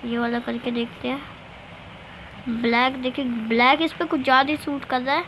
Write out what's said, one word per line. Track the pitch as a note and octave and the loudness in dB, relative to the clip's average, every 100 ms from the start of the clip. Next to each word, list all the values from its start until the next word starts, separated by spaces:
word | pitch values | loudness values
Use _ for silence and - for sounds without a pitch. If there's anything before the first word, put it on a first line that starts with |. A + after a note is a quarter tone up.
| A#3+ | -2
ये | A#3 | -2
वाला | A#3+ A#3+ | 0 -2
करके | A#3+ A#3 B3 | -2 -4 -2
देखते | A#3+ A#3 - B3 | -2 -4 -4 -6
हैं। | C#4 - - - - - - - - - - - - - A3+ | -6 -8 -16 -18 -18 -18 -18 -16 -16 -16 -16 -16 -10 -4 0
ब्लैक | A#3 A#3 B3+ C4 | 2 4 4 2
देखिए, | B3+ B3+ B3+ | -2 -2 -2
ब्लैक | A#3 A3 A3+ B3 C#4+ | -2 2 6 6 6
इस | D#4+ | 2
पे | - E4 | 0 0
कुछ | D#4 | 0
ज़्यादा | C4 C4 C#4 | 6 6 6
ही | D4 | 0
सूट | - C#4 - | -2 -6 -2
कर | B3+ | -2
रहा | B3+ | 2
है। | D4+ | 0